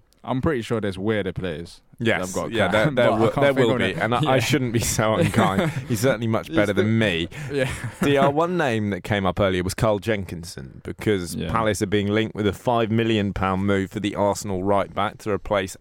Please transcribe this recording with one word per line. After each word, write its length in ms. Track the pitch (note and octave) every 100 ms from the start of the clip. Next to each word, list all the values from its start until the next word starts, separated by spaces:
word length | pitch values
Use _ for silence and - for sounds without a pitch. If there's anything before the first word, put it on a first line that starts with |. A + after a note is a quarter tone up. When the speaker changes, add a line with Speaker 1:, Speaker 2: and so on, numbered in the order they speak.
| _ _
Speaker 1:
I'm 200 | - B2+
pretty 200 | E3 C3+
sure 180 | G#2+ A2+
there's 160 | G2+ F#2
weirder 340 | G#2 G#2+ F#2
players 480 | - F#2 D#2 E2+ - _ -
that 60 | A2+
Speaker 2:
Yes, 120 | F2 F#2
Speaker 1:
have 80 |
got 180 | F#2 E2+
Speaker 2:
yeah, 140 | A2 F#2+
Speaker 1:
cap, 60 |
Speaker 2:
there, 120 | G#2+ B2+
there 0 |
Speaker 1:
<laughs> 40 | B2+ A#2
but 20 |
I 60 | A2
Speaker 2:
will, 80 | A2
Speaker 1:
can't 60 | C#3+ C#3
Speaker 2:
there 80 |
Speaker 1:
think 120 | C3+ A#2
Speaker 2:
will 40 | A#2
Speaker 1:
on 20 |
Speaker 2:
be, 60 | F#2+
Speaker 1:
it. 120 | E2
Speaker 2:
and 160 | G#2+ A#2+
I, 40 |
Speaker 1:
<laughs> 40 |
Yeah. 60 | D3+
Speaker 2:
I 80 | C3
shouldn't 340 | - C#3+ B2
be 60 | A2+
so 340 | - - A2
Speaker 1:
<laughs> 60 | A2
Speaker 2:
unkind. 520 | G#2 A2+ G#2 G2 D#3+ C3+ -
He's 140 | A2
certainly 260 | B2+ A2 A#2
much 200 | A2 -
Speaker 1:
He's 80 | D#3+
Speaker 2:
better 160 | G#2
Speaker 1:
the 100 | G2+
Speaker 2:
than 160 | G2+ A2+
me. 300 | G#2+ E2 E2+ -
Speaker 1:
<laughs> 120 | C#3+
Yeah. 180 | C#3+ C3 - A#2 -
Speaker 2:
D 140 | D#3 C#3
R, 120 | C#3
one 280 | C#3+ E3+ F3+
name 320 | C#3+ A2+ G#2
that 160 | F#2 -
came 200 | G#2 F#2+
up 140 | F2
earlier 240 | G2+ F#2
was 100 | F2+
Carl 260 | - A2+ G#2
Jenkinson, 840 | G#2+ G#2 F2+ F2 E2+ - C2 -
because 500 | - - A2 G2+ E2+ F2+
Speaker 1:
Yeah. 140 | E2
Speaker 2:
Palace 320 | A2+ A2 G2+
are 40 | G2+
being 220 | G#2 G2+
linked 280 | G#2+ A2 F#2+
with 100 | G#2
a 40 |
five 400 | F2+ - A#2 A2
million 400 | A2+ A2+ A2 G2+
pound 340 | - F#2+ F#2 G2+
move 260 | G2 F#2+
for 100 | G#2+
the 140 | G2+ F2+
Arsenal 480 | G2+ F#2+ G#2 F#2 G2
right 280 | G2+ E2+
back 260 | F#2+ G2+ -
to 100 | A2
replace 460 | G2 - G#2 F#2+ -